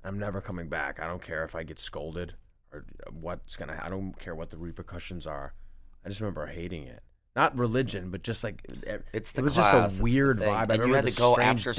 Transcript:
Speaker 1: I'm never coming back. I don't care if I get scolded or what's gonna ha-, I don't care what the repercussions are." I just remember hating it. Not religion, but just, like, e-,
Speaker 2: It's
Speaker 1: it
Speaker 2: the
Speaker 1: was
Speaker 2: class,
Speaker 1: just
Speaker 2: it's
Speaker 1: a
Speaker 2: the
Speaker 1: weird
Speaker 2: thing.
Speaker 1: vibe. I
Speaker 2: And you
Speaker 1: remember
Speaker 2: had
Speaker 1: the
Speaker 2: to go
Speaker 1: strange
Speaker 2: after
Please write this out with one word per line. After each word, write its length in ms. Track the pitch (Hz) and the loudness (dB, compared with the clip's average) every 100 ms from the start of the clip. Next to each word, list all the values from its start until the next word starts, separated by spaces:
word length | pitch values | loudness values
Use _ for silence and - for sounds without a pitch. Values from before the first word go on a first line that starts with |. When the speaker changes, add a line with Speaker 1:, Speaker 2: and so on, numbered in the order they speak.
Speaker 1:
I'm 160 | 95 101 | -8 -4
never 200 | 101 98 | -4 -4
coming 300 | 101 90 82 | -6 -8 -4
back. 300 | 80 69 - | -4 -4 -4
I 80 | 80 | -6
don't 140 | 87 | -6
care 220 | - 78 | -6 -4
if 120 | 80 85 | -4 -6
I 80 | |
get 160 | 82 80 | -8 -10
scolded 560 | - 76 78 80 87 - - _ _ | -10 -8 -6 -6 -8 -10 -18 _ _
or 140 | 76 - - - | -16 -14 -14 -12
what's 440 | 82 80 90 - - | -10 -8 -8 -8 -10
gonna 200 | 71 - | -10 -8
ha-, 120 | 82 | -6
I 20 | |
don't 240 | 95 95 - | -4 -6 -8
care 160 | - 80 | -10 -8
what 160 | 82 | -8
the 60 | 78 | -8
repercussions 680 | 85 - - 90 - 87 78 | -10 -10 -10 -10 -8 -10 -8
are." 300 | 71 71 - - - - - 95 | -8 -8 -12 -16 -18 -20 -16 -10
I 40 | |
just 120 | 98 | -6
remember 240 | 107 78 76 | -6 -4 -6
hating 380 | 80 87 85 | -6 -6 -8
it. 180 | 69 - - _ _ | -10 -16 -20 _ _
Not 240 | - 151 127 | 0 2 2
religion, 520 | 120 120 123 98 92 | 0 2 0 -4 -6
but 120 | 92 | -8
just, 200 | - 107 | -6 -4
like, 180 | 110 - - | -4 -6 -12
e-, 280 | - - 104 - | -10 -8 -8 -6
Speaker 2:
It's 160 | 110 - | -6 -4
Speaker 1:
it 40 | - | 0
Speaker 2:
the 80 | |
Speaker 1:
was 100 | 139 | 2
Speaker 2:
class, 180 | 139 104 | 6 8
Speaker 1:
just 140 | 98 90 | 8 6
Speaker 2:
it's 80 | |
Speaker 1:
a 40 | 95 | 4
Speaker 2:
the 40 | |
Speaker 1:
weird 360 | 117 131 139 117 | 4 6 6 4
Speaker 2:
thing. 100 | 107 | 2
Speaker 1:
vibe. 40 | |
I 80 | 107 | 2
Speaker 2:
And 60 | 113 | 4
you 80 | 110 | 4
Speaker 1:
remember 140 | 123 135 | 6 4
Speaker 2:
had 80 | 131 | 4
Speaker 1:
the 60 | |
Speaker 2:
to 60 | - | 6
go 140 | 123 | 6
Speaker 1:
strange 260 | 120 110 117 | 8 6 4
Speaker 2:
after 60 | 123 | 2